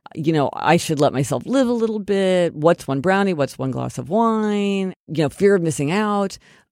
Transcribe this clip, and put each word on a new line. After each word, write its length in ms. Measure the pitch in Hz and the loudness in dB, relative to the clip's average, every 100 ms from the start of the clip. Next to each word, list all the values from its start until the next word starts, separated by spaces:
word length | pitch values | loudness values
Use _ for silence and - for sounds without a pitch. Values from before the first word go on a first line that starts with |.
| - - | -14 -8
you 160 | 151 | -2
know, 160 | 160 135 | 0 0
"I 240 | - - 170 | 0 2 2
should 240 | - 147 | 2 0
let 120 | 143 | 2
myself 320 | 123 139 131 - | 2 -2 -2 0
live 220 | 262 247 | 0 2
a 40 | |
little 280 | 240 226 214 | 0 -2 -4
bit. 540 | 196 196 190 185 170 | -2 0 2 2 0
What's 320 | 151 156 175 - | 2 2 2 0
one 140 | 139 | -2
brownie? 320 | 151 190 202 | 0 2 2
What's 240 | 165 135 - | 0 -2 -4
one 120 | 131 | -6
glass 260 | 127 127 123 | -4 -6 -8
of 140 | 123 | -4
wine?" 800 | 202 226 220 214 208 202 196 190 - - | 0 2 0 0 0 0 -2 -4 -8 -6
You 140 | 156 | -2
know, 60 | 147 | -2
fear 240 | - 196 | 2 4
of 80 | 202 | 4
missing 280 | 165 147 143 | 2 -2 -2
out. 440 | 190 214 202 196 - _ _ _ | 0 0 0 -2 -6 _ _ _